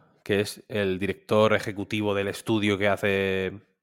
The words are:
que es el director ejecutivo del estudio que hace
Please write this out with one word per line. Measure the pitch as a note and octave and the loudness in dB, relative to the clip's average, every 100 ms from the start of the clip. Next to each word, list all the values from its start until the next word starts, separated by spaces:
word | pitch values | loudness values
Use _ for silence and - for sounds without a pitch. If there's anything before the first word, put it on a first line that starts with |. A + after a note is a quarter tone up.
| _ _ | _ _
que | - G2+ | -2 0
es | G2+ - - | -2 -6 -8
el | G#2+ G2 F#2 | -2 -2 -2
director | G2 - - G#2+ G#2+ | -4 -6 0 4 4
ejecutivo | G#2 - G2 G2 G#2+ G#2 | 4 -2 -6 -4 -2 0
del | G2 G2 | 0 -2
estudio | F#2 - A2 G#2 F#2+ | -4 -2 0 2 2
que | G2+ | 2
hace | G2 G#2 G2 G2 F#2+ F#2 G2 - _ | 0 0 0 0 -2 -4 -8 -16 _